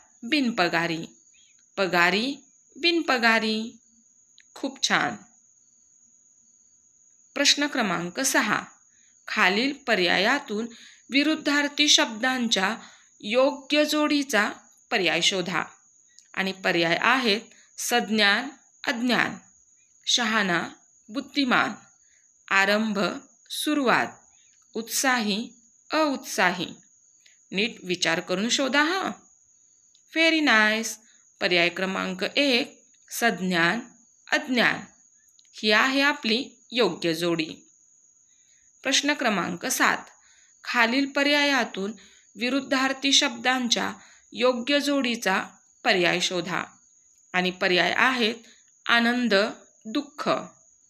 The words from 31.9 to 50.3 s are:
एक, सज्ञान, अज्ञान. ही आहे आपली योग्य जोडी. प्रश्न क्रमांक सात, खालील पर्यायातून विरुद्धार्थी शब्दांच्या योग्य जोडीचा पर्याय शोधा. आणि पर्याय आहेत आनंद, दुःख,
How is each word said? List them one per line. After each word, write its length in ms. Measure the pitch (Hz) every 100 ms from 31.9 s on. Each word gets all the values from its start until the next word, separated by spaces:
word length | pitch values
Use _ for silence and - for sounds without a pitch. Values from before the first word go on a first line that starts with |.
| 190 185 185 202 -
एक, 480 | 285 240 - - _ _ _
सज्ञान, 720 | - 233 180 185 175 170 233 - - _ _ -
अज्ञान. 480 | 302 320 247 185 120 - _ _ _ _ _ _
ही 160 | - 220
आहे 300 | 214 262 269
आपली 680 | 285 294 226 220 - - _
योग्य 440 | 240 202 151 170
जोडी. 560 | 160 175 165 156 - _ _ _ _ _ _ _ _ _ _ _ _
प्रश्न 320 | 262 277 285
क्रमांक 520 | 294 247 196 175 180 254
सात, 300 | 254 240 - - _ _ _ _ _
खालील 420 | - 247 226 262 277
पर्यायातून 840 | 285 285 294 285 269 226 196 196 - - _ _ 196
विरुद्धार्थी 760 | 240 277 269 269 262 269 277
शब्दांच्या 800 | 269 285 233 247 254 240 190 190 208 - - _
योग्य 480 | 208 247 240 240 285
जोडीचा 640 | 285 277 247 233 196 190 - - _ _
पर्याय 360 | 254 196 170 175
शोधा. 440 | - 180 175 170 - - _ _ _ _ _
आणि 180 | 185 185
पर्याय 420 | 180 196 180 170 -
आहेत 380 | 247 254 220 233 - _ _ _ -
आनंद, 460 | 233 233 247 240 196 226 - _ _
दुःख, 460 | 220 285 294 - -